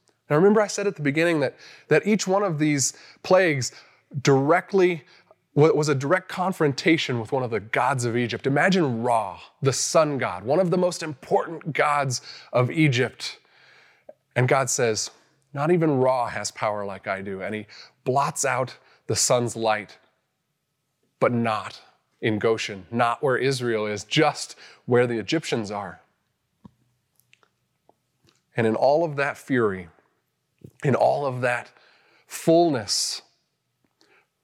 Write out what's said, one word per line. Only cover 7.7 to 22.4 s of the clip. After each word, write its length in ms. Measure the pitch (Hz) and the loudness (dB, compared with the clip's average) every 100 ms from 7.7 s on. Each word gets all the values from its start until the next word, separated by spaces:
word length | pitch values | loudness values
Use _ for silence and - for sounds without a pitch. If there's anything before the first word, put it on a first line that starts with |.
| 139 127 139 120 | -2 0 0 -2
of 100 | 117 | -2
Egypt. 300 | 120 117 131 | -2 -2 -2
Imagine 560 | 143 180 190 147 113 | 2 2 2 0 0
Ra, 360 | 120 117 98 85 - - | 0 0 -2 -8 -18 -4
the 120 | 135 | -2
sun 420 | 131 - 165 151 139 | 0 0 2 2 0
god, 280 | 117 92 | -4 -6
one 160 | 104 156 | -2 0
of 100 | 185 | 2
the 80 | 180 | 2
most 240 | 180 175 | 0 -2
important 720 | 160 131 - 190 147 165 175 | -10 -10 -2 -2 -2 -10 -6
gods 480 | 143 147 147 139 123 - - - | 0 2 2 0 -4 -8 -20 -4
of 160 | 120 123 | 0 0
Egypt. 680 | 160 151 123 120 - - - _ _ _ - _ _ - - _ 123 | 4 2 4 -2 -4 -14 -14 _ _ _ -20 _ _ -20 -20 _ -2
And 120 | 123 | 2
God 200 | 139 131 | 2 0
says, 420 | - 117 107 - - _ _ _ | 0 0 -2 -6 -12 _ _ _
"Not 180 | 139 156 | -6 0
even 280 | 180 160 135 | 2 2 2
Ra 280 | 131 127 117 | 2 0 -2
has 240 | 107 104 | -6 -8
power 340 | - 113 104 | -4 -4 -4
like 220 | 101 95 - | -6 -10 -8
I 160 | 95 | -6
do." 180 | 98 95 | -6 -8
And 140 | 95 | -6
he 120 | 107 104 - - _ | -8 -10 -18 -20 _
blots 400 | - 135 147 - | -4 -2 0 -2
out 340 | 139 127 131 - _ _ - | -2 -2 -4 -8 _ _ -6
the 80 | |
sun's 400 | 110 - 127 120 | -2 2 2 0
light, 440 | 113 113 107 95 - _ _ _ _ _ _ _ _ _ _ _ - | -2 0 -2 -4 -18 _ _ _ _ _ _ _ _ _ _ _ -2
but 120 | 117 | 0
not 480 | 120 117 107 92 - - _ _ - | 0 -2 -2 -6 -14 -20 _ _ -6
in 180 | 117 | -4
Goshen, 480 | 107 | 0